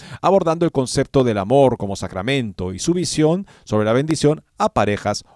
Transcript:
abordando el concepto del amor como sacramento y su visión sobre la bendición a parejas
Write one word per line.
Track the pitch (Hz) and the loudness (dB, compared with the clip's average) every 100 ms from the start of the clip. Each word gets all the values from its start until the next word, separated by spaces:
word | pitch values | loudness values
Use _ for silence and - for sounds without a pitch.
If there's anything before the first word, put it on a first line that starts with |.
| - - | -18 -4
abordando | 165 190 165 165 170 | 2 2 2 0 0
el | |
concepto | - 127 - 131 139 | 0 -2 -2 0 2
del | 127 104 | 2 0
amor | 98 135 131 117 | 2 4 4 2
como | 101 98 | -4 -6
sacramento | 95 92 104 139 113 92 92 | -8 -6 -4 -2 -4 -6 -8
y | 92 | -4
su | - | -2
visión | 175 151 - 151 175 196 - | -2 -2 0 2 2 -4 -16
sobre | - 107 107 | -4 -2 2
la | |
bendición | 120 156 156 147 156 - - | 0 0 0 2 0 -6 -4
a | 214 | -2
parejas | - 104 104 107 104 - | 0 0 0 -2 -4 -8